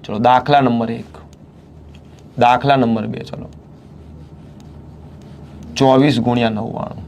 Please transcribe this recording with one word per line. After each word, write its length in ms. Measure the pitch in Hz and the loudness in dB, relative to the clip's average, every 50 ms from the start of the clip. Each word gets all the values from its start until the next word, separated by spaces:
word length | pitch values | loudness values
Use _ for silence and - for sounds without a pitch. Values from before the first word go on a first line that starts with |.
| - | -10
ચલો, 140 | - 107 107 | -8 -6 0
દાખલા 420 | 120 120 127 127 123 143 147 143 | 2 4 4 2 2 2 2 2
નંબર 300 | 131 123 117 117 113 113 | 4 2 0 -2 -4 -6
એક, 280 | 113 120 - - - - - - - - - - - - - - - - - - - - - - - - - - - - | -8 -10 -12 -16 -20 -20 -20 -20 -20 -20 -20 -20 -20 -20 -20 -20 -20 -20 -20 -20 -20 -20 -20 -20 -20 -20 -20 -16 0 2
દાખલા 380 | 120 120 127 123 - 139 139 | 4 4 4 2 2 2 2
નંબર 300 | 131 123 117 113 110 107 | 2 2 0 0 -2 -4
બે, 120 | 113 - - | -8 -10 -12
ચલો, 320 | - - - - - - - - - - - - - - - - - - - - - - - - - - - - - - - - - - - - - - - - - - - - - - - - - - - | -12 -14 -14 -14 -14 -18 -20 -20 -20 -20 -20 -20 -20 -20 -20 -20 -20 -20 -20 -20 -20 -20 -20 -20 -20 -20 -20 -20 -20 -20 -20 -20 -20 -20 -20 -20 -20 -20 -20 -20 -20 -20 -20 -20 -20 -20 -20 -20 -18 -12 -2
ચોવીસ 440 | - 135 135 131 131 139 151 127 117 | 2 4 4 6 4 4 2 2 0
ગુણ્યા 300 | 113 123 120 120 117 113 | -2 0 0 0 -2 -2
નવ્વાણું. 540 | 110 107 110 117 - - - - - - - | -2 -4 -8 -8 -8 -10 -10 -10 -12 -16 -18